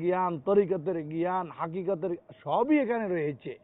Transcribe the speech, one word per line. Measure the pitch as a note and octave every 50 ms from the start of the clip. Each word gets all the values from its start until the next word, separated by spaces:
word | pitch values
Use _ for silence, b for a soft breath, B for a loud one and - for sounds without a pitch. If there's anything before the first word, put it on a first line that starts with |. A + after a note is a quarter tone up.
| D#3+
জ্ঞান, | F3 F3+ F#3 F#3 F3+ F3 D3 C3 F#3+
তরিকতের | G3+ G3+ G3+ D#3 F#3+ F3+ C#3+ F#3 F3+ E3 D3+ D3+ D#3
জ্ঞান, | E3 E3+ F3+ F#3 F#3 F3+ D#3 B2+ B2+
হাকিকতের | D#3+ E3 D#3+ F#3+ F3+ F3 G3 D#3+ E3+ F#3 F3 E3+ - - - - -
সবই | - D3+ G3 A#3+ C#4+ D4+ D4 C4
এখানে | G#3 A#3+ A#3 A3 F#3+ F3+
রয়েছে। | E3+ D3 D3+ C#3 A2+ - C#3 A#2+ -